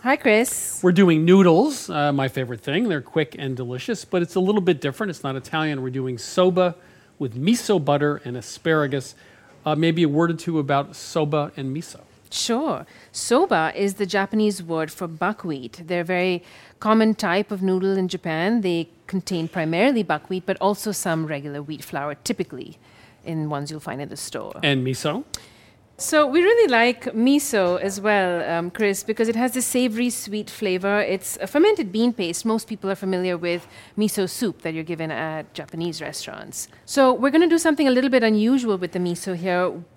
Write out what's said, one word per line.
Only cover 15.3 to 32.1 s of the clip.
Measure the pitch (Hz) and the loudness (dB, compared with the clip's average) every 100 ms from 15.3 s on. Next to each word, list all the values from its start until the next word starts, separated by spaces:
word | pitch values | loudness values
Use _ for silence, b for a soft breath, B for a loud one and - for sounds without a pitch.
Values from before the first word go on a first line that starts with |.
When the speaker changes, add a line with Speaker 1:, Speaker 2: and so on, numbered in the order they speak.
| 214 175 139 120 - 165 | -4 -8 -8 -10 -14 -6
Speaker 1:
They're | 175 | -4
a | |
very | 170 180 185 175 B B B _ | -2 0 0 -2 B B B _
common | 214 220 220 | 2 4 4
type | 214 196 180 208 | 2 0 0 -2
of | 202 | -2
noodle | 190 185 190 196 | 0 0 0 0
in | 185 | -2
Japan. | 185 175 160 180 240 | -4 -4 -2 0 0
They | 185 170 165 _ - | 0 -2 -4 _ -6
contain | 190 - 180 160 | -6 -4 -4 -4
primarily | 185 160 170 240 247 | -4 -2 2 2 2
buckwheat, | 175 151 - 185 | 0 -4 -4 -6
but | 175 190 | -4 -2
also | 190 202 214 | 0 -2 -4
some | 196 190 160 156 | -4 -2 -2 -2
regular | 147 147 143 | -6 -8 -10
wheat | 147 147 | -10 -12
flour, | - 147 143 143 | -8 -6 -6 -8
typically | - - 180 131 - 160 b b b b | -6 -4 -6 -8 -14 -18 b b b b
in | - 160 151 | -8 -6 -4
ones | 143 143 | -4 -6
you'll | 156 | -10
find | - 131 | -10 -10
in | 143 | -10
the | - | -12
store. | - 120 101 - | -10 -10 -10 -2
Speaker 2:
And | 147 135 | 0 2
miso? | 127 131 156 180 294 B B B B B _ - | 0 -4 -4 -4 -8 B B B B B _ -10
Speaker 1:
So | - 311 294 | 0 2 4
we | 294 | 4
really | 359 466 415 | 4 6 6
like | 240 233 240 240 | 6 4 2 -6
miso | 220 240 285 285 220 180 180 | 0 4 4 2 0 2 0
as | 196 196 | -2 -2
well, | 202 208 185 175 - | 0 2 2 0 -2
um, | 170 175 | -2 -4
Chris, | - 208 196 | -2 -2 -2
because | - 214 226 | -4 -2 0
it | 226 | 0
has | 254 | 0
this | 247 240 | -2 -2
savory, | 254 247 214 247 | 0 0 0 -2
sweet | - - 214 208 | -4 -6 -6 -8
flavor. | - 202 185 196 202 | -6 -2 0 0 0
It's | 196 190 - - | 0 -2 -6 -8
a | 190 | -4
fermented | 285 392 427 214 | 4 4 4 -2
bean | 208 240 | 0 0